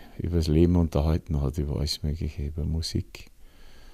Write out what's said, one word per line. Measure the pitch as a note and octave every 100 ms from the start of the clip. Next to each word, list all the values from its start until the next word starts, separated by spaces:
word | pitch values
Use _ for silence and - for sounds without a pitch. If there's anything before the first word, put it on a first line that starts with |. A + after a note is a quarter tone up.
| - -
übers | - E2+ D2+
Leben | D#2 E2+ F2+
unterhalten | E2 D#2 D2+ D#2 - D2
hat, | C#2 D2
über | C#2+ C2+
alles | D2+ -
Mögliche, | D2+ E2 D#2 D2+ C#2+
über | D#2+ D#2+
Musik. | D#2+ - F#2+ - - - - - - - - -